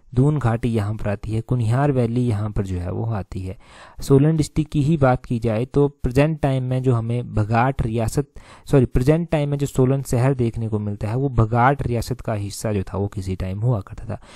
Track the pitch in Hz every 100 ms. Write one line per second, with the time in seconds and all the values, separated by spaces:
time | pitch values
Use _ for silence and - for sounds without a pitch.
0 | - - 143 151 123 113 120 113 104 110
1 | 104 101 - 110 - 127 110 127 147 131
2 | 117 120 123 101 107 104 95 90 90 101
3 | 113 104 87 98 92 - - - - -
4 | - 135 151 160 139 - 151 156 139 165
5 | 135 123 - 120 113 110 131 143 143 -
6 | 131 123 151 156 143 131 127 127 131 117
7 | 113 120 117 107 107 117 131 139 113 113
8 | 113 143 135 - - - - 143 120 131
9 | 127 160 170 156 143 143 139 - 127 139
10 | 131 120 127 131 117 113 110 107 104 101
11 | 104 123 139 117 110 120 127 143 - 117
12 | - 120 - 107 101 - 110 104 95 95
13 | 101 101 95 92 95 98 120 110 - 110
14 | 110 - -